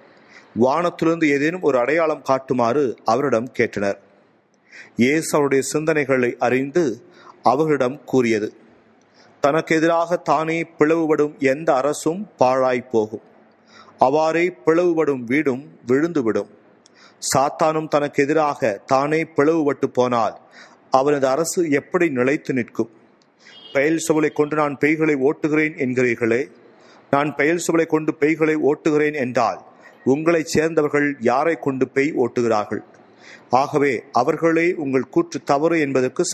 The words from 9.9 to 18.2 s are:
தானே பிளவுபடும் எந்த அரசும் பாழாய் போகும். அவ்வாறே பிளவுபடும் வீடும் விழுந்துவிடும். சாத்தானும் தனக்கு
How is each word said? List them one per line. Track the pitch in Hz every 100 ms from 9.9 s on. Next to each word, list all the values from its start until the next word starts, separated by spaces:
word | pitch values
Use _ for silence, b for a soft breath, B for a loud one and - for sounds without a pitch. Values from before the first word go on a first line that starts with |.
| 165 165 175
தானே | 175 147 160 165 160 -
பிளவுபடும் | 151 165 160 151 151 151
எந்த | 135 139 165
அரசும் | 139 135 147 165 180 208 _
பாழாய் | 127 131 131 127 117
போகும். | 113 107 107 - _ _ _ B B B B
அவ்வாறே | 127 143 160 160 180 175 -
பிளவுபடும் | 165 180 160 151 139
வீடும் | 117 143 147 123 147 - 117
விழுந்துவிடும். | 131 165 165 110 101 101 - _ _ _ b b b - 139
சாத்தானும் | 139 - 160 156 156
தனக்கு | 151 147 -